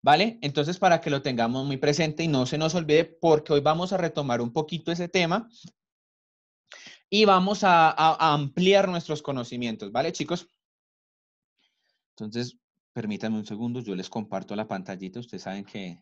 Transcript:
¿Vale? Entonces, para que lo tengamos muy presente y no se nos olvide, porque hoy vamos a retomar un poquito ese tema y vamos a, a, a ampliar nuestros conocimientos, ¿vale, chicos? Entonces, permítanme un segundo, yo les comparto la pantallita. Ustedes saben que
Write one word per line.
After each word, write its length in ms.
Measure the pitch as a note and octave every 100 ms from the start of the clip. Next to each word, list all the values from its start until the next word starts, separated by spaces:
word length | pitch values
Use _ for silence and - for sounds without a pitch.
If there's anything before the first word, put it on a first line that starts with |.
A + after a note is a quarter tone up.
¿Vale? 360 | C#3 D3+ A3 A3+
Entonces, 360 | C#3+ D3 D3 F3
para 240 | F#3+ E3
que 80 | E3
lo 120 | C#3
tengamos 420 | C#3 B2 A#2 C3 C#3
muy 120 | C3+
presente 460 | D3 D3 D#3 D3+
y 40 | E3
no 180 | C#3 B2+
se 140 | D3+
nos 160 | D#3+ F3
olvide, 300 | D3+ D3+ E3
porque 480 | _ E3+ D3+ D3+
hoy 80 | D3
vamos 300 | C#3+ D#3+ F#3
a 60 | G3+
retomar 420 | E3+ D#3+ C#3 A#2+
un 140 | A#2
poquito 380 | D#3 D3+ E3 E3
ese 160 | E3+ F3
tema 420 | F#3+ E3 G3 A3+ _ - _ _ _ _ _ _ _ _ _ _ - - - _
y 160 | G3+ G#3
vamos 380 | F#3+ F#3+ G3+
a, 260 | G3 E3+ D#3+
a, 240 | - D#3+
a 200 | D#3 D#3+
ampliar 540 | D3 C#3+ - F#3 G3 G3
nuestros 340 | F3 E3 D3
conocimientos, 680 | - C3 A#2+ B2 A#2+ A2 G2+
¿vale, 200 | A#2 D#3+
chicos? 360 | D#3+ - F3 - _ _ _ _ _ _ _ _ _ _ _ _ _ _ _ _
Entonces, 460 | _ G#2+ A#2 B2 _ _ _ _
permítanme 440 | A#2+ G#2+ G2+ A2 A2
un 80 | G#2+
segundo, 340 | G#2+ A#2+ B2
yo 140 | A2 F#2
les 140 | F#2
comparto 460 | A#2 G#2 F#2+ F#2+ G#2
la 120 | G#2+
pantallita. 520 | G2 F#2 F#2 F#2+ A#2+
Ustedes 240 | B2 F#2
saben 220 | G2 G2 G2
que 340 | G#2+ F#2 E2+